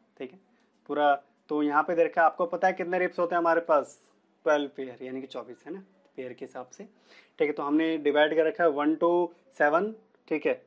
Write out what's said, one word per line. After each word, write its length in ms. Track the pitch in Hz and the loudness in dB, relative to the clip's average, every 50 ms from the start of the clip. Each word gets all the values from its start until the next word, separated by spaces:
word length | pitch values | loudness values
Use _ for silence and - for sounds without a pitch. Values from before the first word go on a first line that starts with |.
| _ _ _ - | _ _ _ -16
ठीक 140 | 139 127 | -16 -14
है। 60 | - 190 _ _ _ _ _ _ _ _ _ - | -16 -20 _ _ _ _ _ _ _ _ _ -6
पूरा 260 | 143 147 147 143 143 143 - _ _ _ _ - | -2 2 2 2 2 0 -2 _ _ _ _ -6
तो 140 | 151 151 | -4 -2
यहाँ 200 | 147 147 151 165 | -2 0 2 0
पे 120 | 151 175 175 | 0 0 0
दे 100 | 165 165 | 0 0
रखा 160 | 160 - 175 | 0 2 2
है, 60 | 165 | 2
आपको 200 | 156 - - 180 | 2 2 0 -4
पता 220 | 170 185 170 190 185 | -4 -2 0 0 0
है 60 | 180 | 0
कितने 240 | 185 180 170 185 180 | -2 -6 -4 -2 -2
रिप्स 200 | 180 175 180 - | -2 -2 -2 -4
होते 160 | 175 170 180 | -4 -2 -2
हैं 40 | 170 | 0
हमारे 220 | 170 165 165 170 | 0 2 0 0
पास? 380 | 170 170 156 143 127 - - - _ _ _ _ _ _ _ _ - | 0 2 0 0 0 -2 -12 -20 _ _ _ _ _ _ _ _ 0
ट्वेल्व 240 | 160 151 147 147 135 - | 0 0 0 0 -6 -8
पेयर, 220 | - 135 127 117 117 | -12 -12 -12 -12 -14
यानी 180 | 131 131 131 131 | -14 -12 -10 -12
कि 60 | 131 | -12
चौबीस 380 | 131 - 131 113 120 120 _ - | -12 -12 -14 -14 -14 -18 _ -16
है 60 | 147 | -16
ना, 100 | 175 196 190 _ _ _ _ _ - | -16 -16 -16 _ _ _ _ _ -14
पेयर 160 | - 131 123 | -14 -12 -12
के 120 | 120 - 139 | -12 -14 -16
हिसाब 220 | 127 - 131 123 | -16 -14 -16 -16
से, 180 | - - - 202 - _ _ _ _ - - _ _ _ - | -16 -18 -20 -20 -20 _ _ _ _ -20 -20 _ _ _ -2
ठीक 100 | 160 147 | 0 0
है। 40 | |
तो 100 | 151 151 | 0 -2
हमने 340 | 143 143 147 156 160 160 160 151 | -2 2 2 2 2 2 0 0
डिवाइड 360 | 147 147 147 147 151 151 160 | 0 2 4 4 4 4 4
कर 100 | 160 160 | 2 2
रखा 180 | 160 156 - 175 | 2 2 2 2
है 60 | 165 | 2
वन 240 | 139 143 147 151 160 | 2 2 0 0 0
to 320 | 151 175 170 175 175 175 165 - _ _ _ - - | 2 2 2 2 2 0 -2 -6 _ _ _ -2 2
सेवन, 360 | 151 147 151 170 196 220 220 - _ _ _ _ _ - | 2 4 4 2 0 -2 -6 -12 _ _ _ _ _ -6
ठीक 180 | 165 147 - | -4 -2 0
है, 160 | 151 127 - _ | -2 -2 -2 _